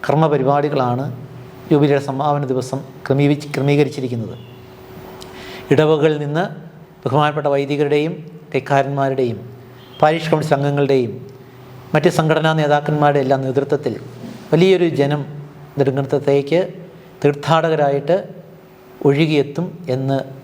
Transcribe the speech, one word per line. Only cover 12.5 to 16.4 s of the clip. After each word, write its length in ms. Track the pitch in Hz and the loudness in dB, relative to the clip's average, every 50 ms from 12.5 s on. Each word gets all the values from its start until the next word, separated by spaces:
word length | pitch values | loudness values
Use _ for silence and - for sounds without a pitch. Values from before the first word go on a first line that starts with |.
| 156 160 | 2 2
നേതാക്കന്മാരുടെ 600 | 151 143 147 147 151 151 151 147 147 147 143 143 135 | 2 4 2 2 2 0 0 2 2 4 4 2 2
എല്ലാം 160 | 131 135 135 135 | 2 0 0 0
നേതൃത്വത്തിൽ 460 | 131 127 139 139 135 147 139 - 127 110 - - - - - - - - - - - 156 | 0 0 -2 0 0 -2 -2 -2 -4 -6 -6 -10 -16 -16 -16 -16 -16 -16 -16 -4 0 2
വലിയൊരു 360 | 160 180 190 190 175 175 165 151 139 | 4 6 4 4 4 2 0 2 2
ജനം 200 | 143 139 147 147 139 - - - - - - - - - - | 2 2 2 -2 -4 -8 -12 -14 -16 -16 -18 -20 -20 -10 -2
നെടുങ്കണ്ടത്തേക്ക് 840 | 143 139 139 127 139 139 131 - 139 135 143 139 139 | 0 0 2 2 -2 -2 0 -2 0 2 2 2 2